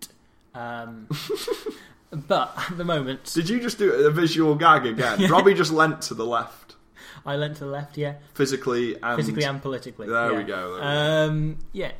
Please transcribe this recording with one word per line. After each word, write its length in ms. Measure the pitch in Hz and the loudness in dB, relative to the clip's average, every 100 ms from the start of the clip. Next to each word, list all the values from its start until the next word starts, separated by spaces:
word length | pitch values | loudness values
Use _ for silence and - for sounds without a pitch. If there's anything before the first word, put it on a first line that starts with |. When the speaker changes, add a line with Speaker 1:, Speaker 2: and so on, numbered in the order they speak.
| - _ _ _ _ | -20 _ _ _ _
Speaker 1:
Um, 520 | 123 120 120 117 113 110 151 - 415 - - | -12 -10 -10 -12 -14 -10 -8 -6 -6 -6 -6
<laughs> 480 | - - - _ - | -8 -14 -18 _ -14
but 420 | 156 - 185 127 - - | -10 -2 0 0 -6 -8
at 60 | 175 | -6
the 60 | |
moment 460 | 175 160 131 131 - | -2 -2 -2 -8 -4
Speaker 2:
Did 140 | 165 170 | -4 0
you 100 | 240 | -2
just 180 | 240 - | -2 2
do 140 | 196 | 2
a 180 | 127 147 | 6 4
visual 440 | 151 170 160 160 | 4 2 4 2
gag 320 | 147 165 156 127 | 6 8 6 4
again? 400 | 113 123 107 190 | 0 0 2 4
Speaker 1:
<laughs> 40 | |
Speaker 2:
Robbie 240 | 170 190 | 6 6
just 180 | 180 156 | 6 2
leant 300 | 160 156 147 | 4 4 2
to 120 | - | -6
the 120 | 113 113 | -6 -2
left. 480 | 117 117 - - - _ - - - | -2 -4 -12 -20 -20 _ -20 -20 -14
Speaker 1:
I 120 | 143 143 | -8 -4
leant 200 | 151 151 | -4 -8
to 60 | |
the 60 | 139 | -10
left, 260 | 143 147 - | -10 -10 -6
yeah. 180 | 147 147 - | -6 -8 -10
Speaker 2:
Physically 640 | - 135 131 131 120 120 - | -2 0 0 -2 0 -2 -4
and 140 | 117 117 | -4 -2
Speaker 1:
Physically 280 | 110 110 | -2 -2
and 180 | 143 135 | -2 -4
politically, 460 | 135 127 127 110 107 | -6 -8 -10 -12 -4
Speaker 2:
There 240 | 117 117 | 0 0
Speaker 1:
yeah. 40 | 107 | -2
Speaker 2:
we 60 | |
go, 300 | 101 95 92 | -4 -6 -6
there 0 | |
we 60 | 92 | -6
go. 460 | 143 147 151 156 156 | -2 0 2 2 2
Speaker 1:
Um, 280 | 156 156 156 - | 0 -2 -4 -8
yeah, 200 | 196 170 - | -8 -8 -8